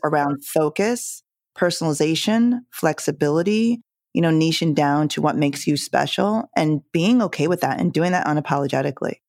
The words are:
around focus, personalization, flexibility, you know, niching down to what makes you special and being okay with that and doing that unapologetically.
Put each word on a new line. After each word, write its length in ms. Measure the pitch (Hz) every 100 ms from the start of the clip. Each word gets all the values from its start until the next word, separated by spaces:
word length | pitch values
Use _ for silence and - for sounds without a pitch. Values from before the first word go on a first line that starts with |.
around 420 | 151 151 143 139
focus, 800 | - 160 151 151 208 240 - - _ _ _ -
personalization, 1040 | 175 170 165 147 151 160 - 226 240 240 -
flexibility, 1120 | - 160 156 - 147 147 156 180 214 226 240 - _ _
you 80 | -
know, 80 | 165
niching 440 | 160 160 160 165
down 340 | 147 143 147 151
to 140 | -
what 140 | 151 139
makes 300 | 143 139 -
you 100 | 147
special 720 | - 127 143 - 196 220 - -
and 260 | 156 151 -
being 300 | 170 180 247
okay 260 | 196 - 151
with 120 | 180
that 180 | 135 127
and 120 | 175
doing 200 | 160 175
that 140 | 180 -
unapologetically. 880 | 151 147 147 139 135 143 135 - -